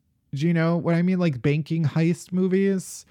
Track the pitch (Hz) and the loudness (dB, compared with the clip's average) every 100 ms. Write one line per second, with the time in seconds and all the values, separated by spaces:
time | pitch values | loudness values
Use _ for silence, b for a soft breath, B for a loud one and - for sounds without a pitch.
0 | _ _ _ 135 170 170 165 170 156 170 | _ _ _ -2 0 2 2 0 0 0
1 | 180 180 175 123 147 151 - 165 156 160 | 2 2 0 0 0 0 0 0 0 2
2 | 165 165 - 185 185 190 196 190 - - | 0 0 -4 -2 0 2 0 -2 -6 -14
3 | - | -16